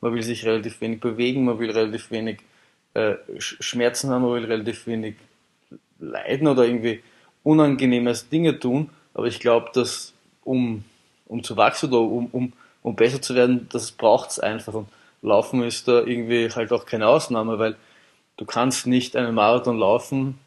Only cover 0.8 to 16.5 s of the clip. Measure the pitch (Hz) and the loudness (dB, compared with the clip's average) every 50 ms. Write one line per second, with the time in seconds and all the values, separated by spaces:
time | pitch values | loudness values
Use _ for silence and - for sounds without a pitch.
0.8 | - 113 113 107 - 120 113 110 120 123 127 139 131 123 120 107 117 110 107 113 | -6 -6 -6 -4 -4 -4 -2 0 0 0 2 2 0 0 0 0 -4 -2 0 0
1.8 | 110 107 107 113 - - 113 113 110 110 104 101 _ _ _ _ _ _ _ _ | 0 0 -2 -8 -8 -6 -6 -6 -4 -6 -8 -8 _ _ _ _ _ _ _ _
2.8 | _ _ _ - 110 107 98 - - - 98 - - - - - - - - 123 | _ _ _ -2 0 0 -2 -4 -8 -14 -14 -12 -12 -12 -12 -10 -10 -8 -4 0
3.8 | 120 120 120 - - 139 127 127 127 123 120 120 113 113 117 110 107 110 110 107 | 0 0 0 -2 -4 -2 0 0 0 0 0 -2 -2 -4 -4 -4 -4 -6 -8 -8
4.8 | - - 117 113 110 107 101 _ _ _ _ _ _ _ _ _ _ _ - - | -8 -8 -8 -6 -6 -8 -12 _ _ _ _ _ _ _ _ _ _ _ -20 -20
5.8 | _ _ _ _ - 76 57 52 - - 110 135 151 151 139 127 123 117 120 120 | _ _ _ _ -16 -10 -10 -10 -6 -4 -4 0 2 2 4 4 4 4 2 0
6.8 | 110 117 113 - _ _ _ _ _ _ _ _ _ 151 156 156 156 147 139 127 | -2 -4 -4 -6 _ _ _ _ _ _ _ _ _ 2 4 6 6 4 4 2
7.8 | 135 127 123 120 120 120 120 113 - _ - 160 170 160 139 - - 127 123 139 | 2 2 2 2 2 0 -2 -2 -4 _ -2 2 2 2 0 0 -2 -2 0 0
8.8 | 156 151 _ _ _ _ _ - 107 120 110 - - 120 117 117 117 - - 127 | -2 -4 _ _ _ _ _ -4 -4 -4 -4 -2 2 4 4 4 2 0 0 0
9.8 | 120 - - - - - _ _ _ _ _ _ _ - 131 127 123 120 113 107 | 0 0 -4 -10 -12 -16 _ _ _ _ _ _ _ -2 -2 0 0 -2 -4 -8
10.8 | 104 _ _ _ _ _ _ _ _ _ 110 120 120 - 117 101 110 117 - - | -10 _ _ _ _ _ _ _ _ _ -12 -10 -8 -8 2 4 4 4 4 0
11.8 | - 147 127 120 113 113 110 120 120 123 - 127 123 123 - _ _ _ _ _ | -4 0 2 2 2 2 0 -2 -4 -4 -4 -4 -6 -6 -8 _ _ _ _ _
12.8 | _ 117 104 98 113 120 131 135 - - 127 127 123 123 127 120 120 - - 120 | _ -8 0 2 2 2 2 -2 -6 -2 2 4 4 6 4 2 0 -4 -8 -8
13.8 | 117 - - _ - 113 107 127 - - - - - 101 107 110 - - 104 110 | -8 -8 -10 _ 4 4 4 4 2 -4 -8 -4 -4 -4 -4 -4 -8 -8 -8 -8
14.8 | 107 104 _ _ _ _ _ _ - 107 107 104 110 - - 127 120 117 113 - | -10 -10 _ _ _ _ _ _ 0 4 4 4 4 2 0 -2 -2 -2 -4 -6
15.8 | - - 123 120 113 120 123 120 117 113 120 120 117 113 | 0 4 4 4 4 2 -2 -4 -2 0 0 0 0 0